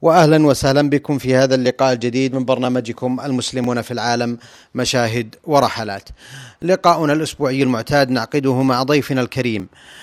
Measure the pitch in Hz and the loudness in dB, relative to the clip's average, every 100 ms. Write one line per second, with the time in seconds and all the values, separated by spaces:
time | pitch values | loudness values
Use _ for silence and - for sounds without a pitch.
0 | 165 170 156 156 151 127 139 139 147 143 | 2 6 6 6 4 2 2 2 2 0
1 | - 139 127 127 135 131 123 - 135 123 | -2 -4 0 2 2 2 0 0 0 0
2 | 120 123 131 131 127 123 127 123 113 113 | -2 0 0 -2 -2 -2 0 -2 -4 -6
3 | 127 127 143 127 113 127 120 120 110 117 | -6 -4 -4 -6 -4 -4 -4 -4 -6 -6
4 | 117 120 120 120 - - _ 123 123 127 | -2 -2 -2 -6 -14 -20 _ -6 -2 0
5 | 117 117 110 - - 143 123 - 107 98 | -2 -2 -6 -10 0 2 2 -2 -6 -8
6 | - - - - - - 170 185 175 165 | -12 -20 -20 -20 -20 -8 -2 2 4 2
7 | 151 151 156 - 139 135 131 120 - 143 | 2 0 -2 -4 -4 0 0 0 0 0
8 | 131 127 113 147 135 127 135 123 131 147 | 2 0 -2 -2 0 0 0 0 0 0
9 | 120 131 120 135 123 107 90 _ - - | 0 -4 -4 -4 -4 -4 -8 _ -20 -20